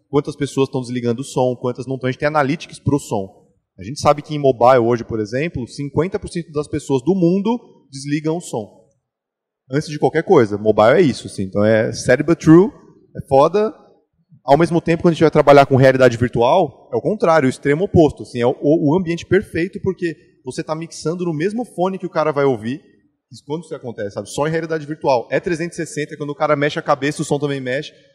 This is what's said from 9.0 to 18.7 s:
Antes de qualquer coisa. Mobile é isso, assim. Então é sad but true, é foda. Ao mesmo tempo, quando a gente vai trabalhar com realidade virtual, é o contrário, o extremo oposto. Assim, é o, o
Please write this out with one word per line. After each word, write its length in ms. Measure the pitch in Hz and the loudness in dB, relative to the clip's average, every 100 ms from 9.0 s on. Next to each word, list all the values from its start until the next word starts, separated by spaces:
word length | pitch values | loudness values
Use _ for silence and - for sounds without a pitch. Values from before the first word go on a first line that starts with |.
| _ _ _ _ _ _ - | _ _ _ _ _ _ -6
Antes 200 | 139 160 | -6 -6
de 100 | 147 | -2
qualquer 240 | 139 156 | -2 0
coisa. 340 | 185 160 104 101 | 4 4 4 0
Mobile 400 | 107 107 113 175 | 0 4 6 6
é 40 | |
isso, 260 | 147 104 101 | 4 0 -8
assim. 160 | - | -10
Então 200 | 95 101 | -6 0
é 300 | 107 110 123 | 2 2 0
sad 280 | 117 - 131 | -2 0 2
but 160 | 147 165 | 2 2
true, 300 | 156 170 208 - _ _ _ - | 6 6 6 -2 _ _ _ -16
é 120 | - | 0
foda. 460 | 135 160 208 214 - _ _ _ _ _ 143 | 4 4 2 -2 -6 _ _ _ _ _ _
Ao 140 | - 147 | 2 4
mesmo 240 | 165 170 | 4 0
tempo, 220 | 170 165 | 0 0
quando 80 | 175 | 2
a 20 | |
gente 100 | 156 | 4
vai 80 | 156 | 2
trabalhar 340 | 156 143 143 139 | 4 6 8 6
com 100 | 127 | 6
realidade 420 | 131 127 127 113 | 6 6 4 4
virtual, 720 | 120 117 120 180 151 - _ | -2 0 2 2 0 -6 _
é 60 | 113 | -6
o 40 | |
contrário, 460 | 147 208 180 160 131 | -4 -2 2 2 2
o 20 | |
extremo 360 | - 143 151 202 | 0 -2 -2 2
oposto. 380 | 185 147 - | 4 4 0
Assim, 180 | 107 123 | -10 -2
é 40 | 120 | -2
o, 100 | - | 0
o 380 | 143 | 0